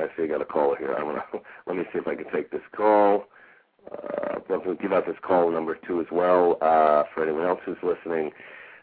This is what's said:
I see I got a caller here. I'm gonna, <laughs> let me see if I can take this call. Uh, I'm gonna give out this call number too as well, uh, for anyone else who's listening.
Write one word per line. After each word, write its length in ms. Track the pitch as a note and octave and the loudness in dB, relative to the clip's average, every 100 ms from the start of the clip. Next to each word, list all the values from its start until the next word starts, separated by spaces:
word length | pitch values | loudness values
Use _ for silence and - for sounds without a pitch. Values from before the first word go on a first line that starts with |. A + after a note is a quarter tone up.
I 60 | D#2 - | -8 -4
see 60 | |
I 40 | D#2+ | -4
got 140 | D2 | -4
a 40 | - | -4
caller 300 | D2+ C#2+ C#2+ | 0 0 0
here. 160 | C#2+ C#2 | -4 -4
I'm 100 | D2+ | -4
gonna, 180 | C#2 - | -6 -8
<laughs> 360 | - - - - | -12 -14 -18 -8
let 80 | F2+ | -6
me 60 | E2 | -4
see 60 | F2 | -6
if 80 | D#2+ | -6
I 80 | D2+ | -8
can 100 | D#2 | -6
take 160 | D#2 C#2+ | -6 -6
this 120 | - - - | -8 -10 -2
call. 500 | G#2 G#2 G2+ G2+ - _ - _ _ _ - | 2 4 6 2 -2 _ -20 _ _ _ -18
Uh, 480 | - - - - - - | -14 -8 -6 -6 -6 -4
I'm 140 | F#2 | -4
gonna 120 | F2+ E2 | -2 -6
give 180 | F#2+ | 0
out 120 | F#2+ E2+ | 0 0
this 120 | - | -6
call 300 | - F2+ E2+ | 0 2 2
number 240 | E2 D#2+ D#2+ | 0 -4 -8
too 260 | - F2 | -4 -4
as 60 | D#2+ | -2
well, 460 | E2 F2+ F2+ F2 - | 0 4 4 4 4
uh, 420 | D#2+ D#2 D#2 D2+ D2 | 4 6 6 4 2
for 80 | - | -2
anyone 220 | D#2+ D2+ F2 | -2 0 -2
else 140 | F2+ - | -2 -4
who's 120 | E2 | -6
listening. 480 | F2+ E2+ - E2 D#2 - - - - - | -4 -4 -4 -4 -4 -8 -20 -20 -20 -20